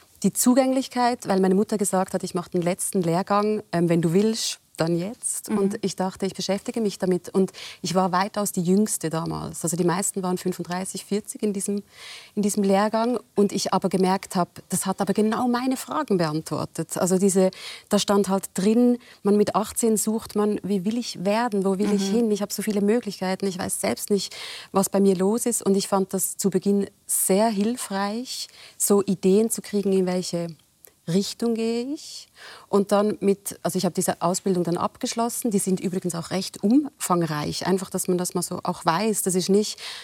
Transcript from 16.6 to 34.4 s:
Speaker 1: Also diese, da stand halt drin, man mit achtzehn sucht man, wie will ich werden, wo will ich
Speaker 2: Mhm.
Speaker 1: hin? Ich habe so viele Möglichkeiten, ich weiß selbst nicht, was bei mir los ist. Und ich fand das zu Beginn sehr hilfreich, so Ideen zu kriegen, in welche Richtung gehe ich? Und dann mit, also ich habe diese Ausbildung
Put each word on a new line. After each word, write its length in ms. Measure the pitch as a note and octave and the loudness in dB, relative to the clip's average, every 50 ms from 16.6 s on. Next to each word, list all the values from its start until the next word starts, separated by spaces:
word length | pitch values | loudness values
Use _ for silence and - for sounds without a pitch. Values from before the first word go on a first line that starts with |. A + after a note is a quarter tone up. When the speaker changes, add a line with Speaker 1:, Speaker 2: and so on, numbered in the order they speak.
| - - - - E3 - - - | -4 -4 -6 -8 -8 -6 -2 0
Speaker 1:
Also 180 | - E3+ F#3 F#3 | 2 2 2 4
diese, 320 | G3 G3 E3+ G3 F#3 F#3 - - - - - - - _ | 4 4 4 4 4 4 2 -2 -10 -16 -16 -16 -4 _
da 80 | G3+ G3+ | 0 2
stand 320 | - - G3+ G3+ G3 F#3 | 2 2 2 2 2 2
halt 220 | F#3+ G3 - - - | 0 -2 -2 -4 -4
drin, 460 | - F3+ G#3+ A3 A#3+ B3 A#3+ B3 A#3+ - - - - - | 0 2 4 4 6 4 4 4 0 -4 -12 -18 -4 0
man 120 | G3+ G3+ | 2 4
mit 200 | G#3 G#3 G3+ - | 4 4 2 2
achtzehn 420 | F#3+ A3 - - - A#3 A3+ A3 G3 | -2 -2 -2 -2 0 2 2 2 2
sucht 380 | - A3 G#3+ A3+ - - - | 0 0 -2 -2 -6 -4 -2
man, 240 | G#3 G#3 G#3+ G#3 - | 0 0 0 0 -2
wie 240 | - F3+ G#3 G3 E3+ | -2 -2 -2 0 0
will 140 | G#3+ A3 B3 | -2 -2 -2
ich 260 | A#3 - - F3 F3 | -4 -6 -8 -4 -2
werden, 400 | G3+ G#3 A3+ A#3+ B3 G#3 G3 F#3 | 0 0 0 0 0 0 0 0
wo 140 | G3 F#3+ F#3 | 0 0 0
will 120 | G#3 G3+ | 2 2
ich 200 | G3+ G3 G3 G3 | 2 2 2 2
Speaker 2:
Mhm. 40 | G3 | 2
Speaker 1:
hin? 160 | A#3 A#3+ A3 | 2 2 2
Ich 120 | G#3 G3 G#3 | 2 0 -2
habe 100 | - - | -4 -6
so 80 | - | -4
viele 200 | G3 A3 G3 G3+ | -4 -2 0 2
Möglichkeiten, 640 | G3+ G3+ A3 B3 - G#3 F#3+ - F#3+ F#3 F#3+ F#3 G3 G3 | 2 2 2 2 0 -4 -6 -6 -4 -4 -4 -2 -4 -4
ich 100 | F3+ F3+ | -4 -4
weiß 240 | G3 G3 - - | -6 -6 -6 -4
selbst 300 | - G3 A#3+ - - - | -2 -2 -2 -4 -2 -2
nicht, 240 | G#3 G3 - - - - - - - - - - - | 0 0 0 -4 -10 -14 -14 -14 -14 -16 -14 -2 0
was 160 | F#3+ G3 - | 0 2 2
bei 100 | - G3 | 2 4
mir 160 | G3 G3 F#3+ | 4 4 4
los 320 | F3 F#3 G3 A3 B3 - B3 | 4 2 0 0 0 0 -2
ist. 160 | A3+ - - | -2 0 0
Und 120 | G3+ G3 | 2 2
ich 120 | G3 G3 - | 2 2 0
fand 260 | G3+ G3 F#3+ F#3 - | 0 0 0 0 -2
das 240 | F#3+ - - - - | -4 -4 -4 -4 -2
zu 140 | - G3 | -2 0
Beginn 360 | F#3 F#3 - G3+ G3+ G3+ G3 - - _ _ - | 0 0 2 2 2 2 0 -2 -8 _ _ -6
sehr 420 | - - - - F#3+ G3 A3 A#3 | -4 -2 0 2 4 4 4 2
hilfreich, 960 | A3 F#3+ G#3 A3+ B3 B3 - - G3+ F#3+ G3+ G3+ G#3+ A#3 B3+ - - - - - - - - - - - | 2 0 0 -2 -2 -4 -6 -6 -4 -4 -2 -2 -4 -6 -8 -8 -10 -10 -10 -12 -14 -20 -20 -20 -8 -4
so 240 | - - G#3 G3+ | 0 2 4 4
Ideen 480 | F#3+ - F#3+ - - F#3+ F#3+ G#3 A3+ A3+ | 4 2 0 2 4 4 4 4 4 2
zu 140 | - - - | 0 -4 -6
kriegen, 280 | - - G3+ G3 G3+ | -4 -4 -2 0 2
in 140 | F#3+ F#3+ F#3 | 2 2 2
welche 500 | F3+ F3+ F#3 F3+ - - E3+ E3+ E3 D#3+ - _ _ _ _ - - _ _ _ - | 2 0 -2 -2 -4 -4 -4 -4 -6 -8 -14 _ _ _ _ -20 -20 _ _ _ -2
Richtung 480 | E3 G3 G3+ - - - A3+ A#3 A3+ | 0 0 0 -2 -4 -4 -2 -2 0
gehe 300 | G#3+ A3+ A3+ A#3 A#3 A#3+ C4+ D4 | 0 -2 -2 -2 -2 -4 -6 -8
ich? 340 | D#4+ - - - - - - _ - - - - - - _ | -10 -10 -14 -16 -18 -18 -20 _ -20 -20 -20 -20 -20 -6 _
Und 240 | - G3+ G3+ - | 2 2 2 4
dann 260 | G#3 G3+ G#3 G#3+ G3+ - | 4 4 4 2 0 0
mit, 360 | - G3 G3 G3 - - - - - | 2 2 2 0 -2 -10 -10 -6 -6
also 140 | F3+ - F#3+ | -4 -2 0
ich 80 | F#3 | -2
habe 100 | F3+ - | 0 0
diese 260 | F#3+ F3+ - - - | 0 0 0 -2 0
Ausbildung 420 | - E3+ F#3 - | 0 0 0 0